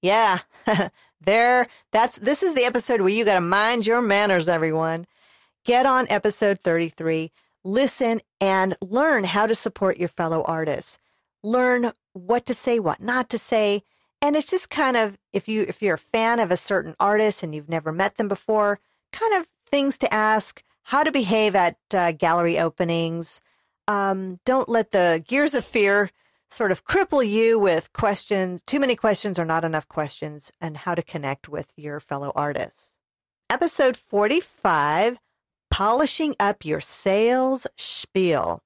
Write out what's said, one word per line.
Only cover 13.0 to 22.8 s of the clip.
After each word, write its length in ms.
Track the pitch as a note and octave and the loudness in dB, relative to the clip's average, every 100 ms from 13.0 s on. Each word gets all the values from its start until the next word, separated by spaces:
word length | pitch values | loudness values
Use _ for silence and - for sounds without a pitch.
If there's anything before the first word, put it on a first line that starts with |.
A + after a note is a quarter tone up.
not 280 | G3+ B3 A#3+ | -4 -4 -2
to 80 | A#3 | -6
say. 460 | - A3+ G#3 G3+ _ _ _ _ | -2 2 2 0 _ _ _ _
And 140 | C#4+ D4 | 0 0
it's 140 | D4 | 0
just 200 | F#4 - | -4 -4
kind 280 | - C#4 B3 | -2 0 2
of, 200 | A3 G3+ _ | 0 -4 _
if 160 | G3 - | -6 -4
you, 140 | G#3+ G3+ | -2 -2
if 120 | F#3 | -2
you're 140 | G#3 D#3+ | -2 -2
a 20 | |
fan 420 | _ A3+ A3+ A#3 | _ 0 2 2
of 120 | G3+ | 0
a 60 | F3 | 0
certain 380 | - F#3+ D#3 D#3 | 0 -4 -4 -2
artist 440 | G3 G#3 G#3+ G3 | 0 2 0 -2
and 120 | E3 D3+ | -8 -10
you've 140 | D3 | -6
never 240 | E3 D#3 | -6 -4
met 240 | D#3+ G3 - | -4 -4 -2
them 100 | G#3+ | -4
before, 540 | G3 - G#3+ G#3 G3+ _ _ _ | -4 -2 0 2 -2 _ _ _
kind 200 | - A4+ G4+ | -4 0 0
of 120 | E4 _ _ | -2 _ _
things 320 | C#4+ C#4 C4+ | 0 0 -2
to 140 | - | -2
ask, 480 | G#3+ G#3+ A3 - - _ _ | 0 2 0 -2 -16 _ _
how 200 | - C4+ | -4 0
to 80 | D4+ | 2
behave 440 | C#4+ G3+ A3 G#3+ F#3+ | 0 2 2 2 2
at, 220 | F3 - _ | 2 -2 _
uh, 180 | G3 F3 | 0 0
gallery 480 | D#3+ E3+ E3+ E3+ E3 | 0 0 2 2 0
openings. 800 | E3 - | -2 -2